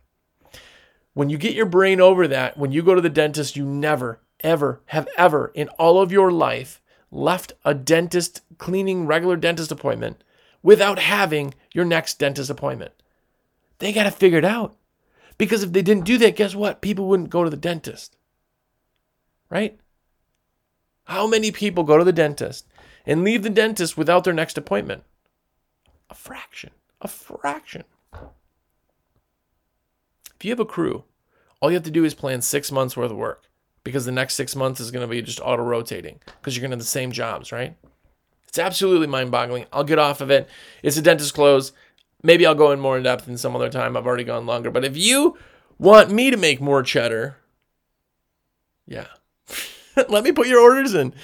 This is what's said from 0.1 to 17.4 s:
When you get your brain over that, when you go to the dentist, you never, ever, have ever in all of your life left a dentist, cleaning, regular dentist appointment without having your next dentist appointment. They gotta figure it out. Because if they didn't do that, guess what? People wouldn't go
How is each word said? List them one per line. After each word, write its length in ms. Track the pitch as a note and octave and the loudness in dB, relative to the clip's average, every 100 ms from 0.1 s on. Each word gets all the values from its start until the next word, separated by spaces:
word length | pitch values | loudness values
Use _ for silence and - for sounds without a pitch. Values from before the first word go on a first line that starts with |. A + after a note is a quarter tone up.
| _ _ _ _ - - _ _ _ _ | _ _ _ _ -20 -20 _ _ _ _
When 160 | - C#3+ | -4 -4
you 100 | D3+ | -2
get 160 | G3 | -4
your 120 | G#3 A3 | -2 0
brain 340 | F3+ F#3+ F#3+ | 2 2 6
over 260 | F#3 F#3 E3 | 6 6 2
that, 300 | C3+ B2+ - | 0 -4 -4
when 160 | C#3 | -4
you 100 | C#3+ | 0
go 120 | E3+ | 4
to 60 | F#3 | 4
the 100 | E3+ | 2
dentist, 440 | D3+ D3+ D3 C#3 | 0 0 -2 -6
you 100 | C#3 | -6
never, 560 | C#3 C#3+ D3+ D3+ B2 A#2 _ _ | -6 -4 -2 -2 -4 -10 _ _
ever, 400 | D#3 E3 C#3+ B2+ - | -2 0 0 -4 -6
have 200 | D#3 D3 - | -6 -6 2
ever 360 | F3 D3+ B2 | 2 4 -2
in 140 | - D3 - | -6 -8 0
all 220 | E3 F#3 | 4 4
of 100 | F#3+ | 4
your 220 | G3 F#3+ | 4 2
life 480 | E3+ C#3 A#2+ B2+ - _ _ _ | 2 0 -2 -10 -20 _ _ _
left 400 | C#3 C#3 F3+ - - | -4 -2 -2 -6 -6
a 100 | - | -4
dentist, 640 | D3 C3 D#3+ F3 F3 E3+ - - - | -4 0 0 2 -4 -4 -10 -20 -16
cleaning, 480 | - F#3 F#3+ F#3 D#3+ | -6 -4 -2 -4 -2
regular 300 | D#3 F3 F3+ | -2 0 -2
dentist 340 | E3 E3 D#3 | -2 -4 -8
appointment 540 | C#3+ C#3 A2+ A2+ A2+ _ _ _ _ | -8 -6 -6 -8 -12 _ _ _ _
without 380 | D#3+ G#3 G3+ F#3+ | 6 6 6 0
having 560 | - G#3 F#3+ D3+ C#3+ - _ | 0 0 0 -2 -4 -10 _
your 120 | - | -4
next 340 | F3 E3 D#3+ - | 0 0 -2 -4
dentist 320 | C#3+ C#3 C3 | -4 -4 -8
appointment. 420 | D3 C#3 C3 E2+ - _ _ _ _ _ _ _ _ | -6 -8 -8 -12 -20 _ _ _ _ _ _ _ _
They 140 | G3+ | -4
gotta 180 | G#3+ G3+ | 0 -2
figure 280 | F#3+ F#3+ E3 | 2 4 4
it 60 | |
out. 300 | E3+ A#3 G#3+ - _ _ _ _ _ - | 2 0 -6 -10 _ _ _ _ _ -4
Because 260 | G#3+ A3 | -2 -2
if 100 | F#3+ | 0
they 100 | F3+ | 0
didn't 220 | F#3 G#3 | 2 2
do 120 | F3 B3 | 2 4
that, 180 | A3 F3 | 4 2
guess 180 | G3+ | -2
what? 260 | G3 G#3 - | -2 -4 -4
People 260 | G3 G3+ F#3+ | -6 -4 0
wouldn't 240 | F#3+ D#3 | 0 0
go 140 | E3+ | -2